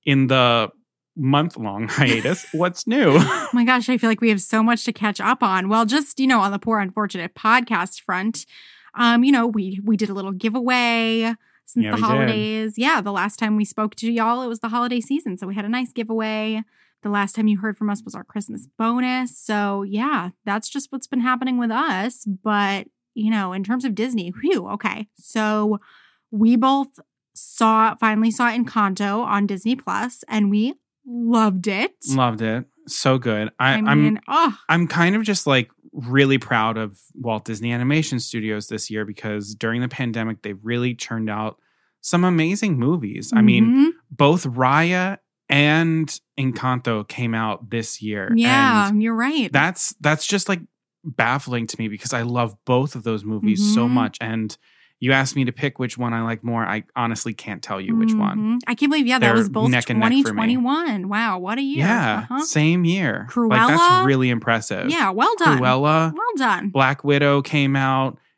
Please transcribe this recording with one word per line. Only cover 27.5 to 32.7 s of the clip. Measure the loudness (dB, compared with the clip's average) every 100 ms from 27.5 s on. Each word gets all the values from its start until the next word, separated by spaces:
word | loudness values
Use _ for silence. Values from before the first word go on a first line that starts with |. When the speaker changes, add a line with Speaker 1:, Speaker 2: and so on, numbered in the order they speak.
| 0 2 4 2 2
Speaker 2:
finally | 0 2 0
saw | 2 0
Encanto | 0 -2 0 -2 0 -2 -2 -2
on | 0 0
Disney | -2 -2 -4
Plus, | -4 -4 -4 -8 -4
and | 0 2
we | 2 0 -4 _ _ -12
loved | -4 0 2 2 0 -2
it. | -2 -4 -6 -2
Speaker 1:
Loved | 0 0 0
it. | -4 -4 -8